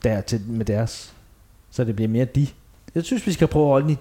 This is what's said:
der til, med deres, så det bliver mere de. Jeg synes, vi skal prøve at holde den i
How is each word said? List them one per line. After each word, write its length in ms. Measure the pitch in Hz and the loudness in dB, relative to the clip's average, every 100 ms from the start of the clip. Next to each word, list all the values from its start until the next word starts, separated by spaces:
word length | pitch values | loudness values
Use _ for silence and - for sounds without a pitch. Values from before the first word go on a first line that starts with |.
der 180 | 117 104 | -2 -2
til, 200 | - 113 104 | -2 -4 -4
med 180 | 113 110 | -4 -2
deres, 480 | 104 113 - - - - _ - _ _ | 0 -2 -6 -18 -20 -20 _ -20 _ _
så 120 | - | -4
det 120 | 117 107 | -2 0
bliver 140 | 110 | 0
mere 160 | 113 127 | 0 0
de. 220 | 139 143 - - - - 165 | 0 -2 -4 -20 -20 -8 -6
Jeg 80 | |
synes, 240 | 170 254 202 | -4 -4 -2
vi 40 | |
skal 140 | 160 160 | 0 2
prøve 180 | 151 147 | 2 4
at 40 | |
holde 140 | 135 151 | 4 2
den 40 | |
i 60 | 143 | 0